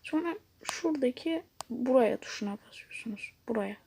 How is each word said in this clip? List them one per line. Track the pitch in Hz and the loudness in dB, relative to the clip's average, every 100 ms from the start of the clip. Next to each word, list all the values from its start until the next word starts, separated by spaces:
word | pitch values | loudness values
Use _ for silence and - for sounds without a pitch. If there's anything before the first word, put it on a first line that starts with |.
Sonra | - 311 339 403 _ _ | 0 0 0 -4 _ _
şuradaki | - - 330 302 254 254 330 330 - _ - | -8 -2 0 2 2 0 -2 -4 -4 _ -10
buraya | 240 247 254 220 - | -2 4 6 6 2
tuşuna | - - 202 202 - | -4 -6 -4 -6 -12
basıyorsunuz. | - - - 226 202 - - - | -20 -14 -10 -8 -8 -8 -12 -2
Buraya. | 226 196 208 | 0 0 -6